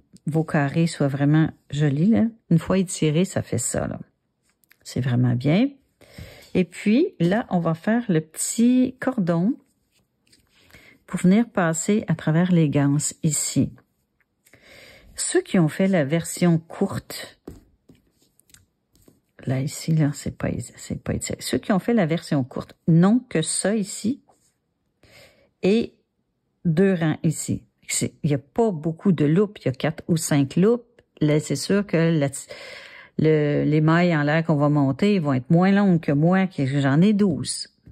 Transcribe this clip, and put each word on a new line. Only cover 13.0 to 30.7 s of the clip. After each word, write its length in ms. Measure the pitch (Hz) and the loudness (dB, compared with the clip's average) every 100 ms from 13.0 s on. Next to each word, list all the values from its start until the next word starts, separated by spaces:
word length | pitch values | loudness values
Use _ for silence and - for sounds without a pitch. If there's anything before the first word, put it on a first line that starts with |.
| - - | -2 -4
ici. 500 | 160 147 - 143 113 - _ _ _ _ _ _ _ _ _ - - - - - | -4 -2 -4 -2 -2 -6 _ _ _ _ _ _ _ _ _ -20 -20 -20 -20 -10
Ceux 220 | - 359 | -2 -2
qui 180 | 359 196 | 0 2
ont 100 | 151 | 2
fait 200 | - 190 | 2 0
la 160 | 185 | 2
version 540 | 135 165 160 - 175 160 | 0 -2 -4 -2 2 2
courte, 840 | - - 196 - - - - _ - - _ _ _ - _ _ _ _ _ _ _ _ _ _ _ _ _ _ - | -2 -6 -4 -4 -10 -16 -16 _ -20 -20 _ _ _ -20 _ _ _ _ _ _ _ _ _ _ _ _ _ _ -6
là, 140 | 131 | -4
ici, 320 | 135 - - | -4 -8 -2
là, 200 | 156 143 | 0 0
c'est 240 | 143 - - | -2 -10 -8
pas, 120 | - - 120 - | -6 -6 -10 -16
c'est 260 | - - | -12 -10
pas 120 | - | -6
étiré. 240 | - - - | -6 -6 -10
Ceux 180 | - 262 | -6 -6
qui 140 | - | 0
ont 60 | 190 | -2
fait 160 | - | 0
la 120 | 233 160 | 0 0
version 380 | 165 - 147 | -2 -2 -4
courte 320 | 127 - - - - | -2 -8 -12 -10 2
n'ont 340 | 165 190 240 | 4 6 2
que 200 | - 160 | 0 -4
ça 340 | 160 - 190 220 | -4 -4 -2 -2
ici 460 | 185 - 202 285 _ _ _ _ _ _ _ _ _ - - _ _ _ | -4 -6 -6 -6 _ _ _ _ _ _ _ _ _ -20 -20 _ _ _
et 320 | 185 226 - _ _ _ _ _ _ _ | 0 0 0 _ _ _ _ _ _ _
deux 300 | 175 156 196 | -2 2 2
rangs 240 | 180 160 - | 2 0 0
ici. 420 | 165 - - - _ _ - | -2 -4 -6 -8 _ _ -8
C'est, 260 | - 120 - | -6 -6 -4
il 60 | 143 | -2
y 40 | |
a 40 | 143 | -2
pas 320 | - - 226 | -4 -2 0
beaucoup 420 | 165 165 160 202 | 0 -6 -2 0
de 120 | 147 | 2
loupes, 340 | 147 165 208 - | 2 2 0 -2
il 60 | - | -6
y 20 | |
a 40 | |
quatre 300 | 127 143 - - | -4 -6 -6 -4
ou 80 | 160 | -2
cinq 400 | - 147 135 - | 0 0 0 2
loupes. 440 | 202 | 2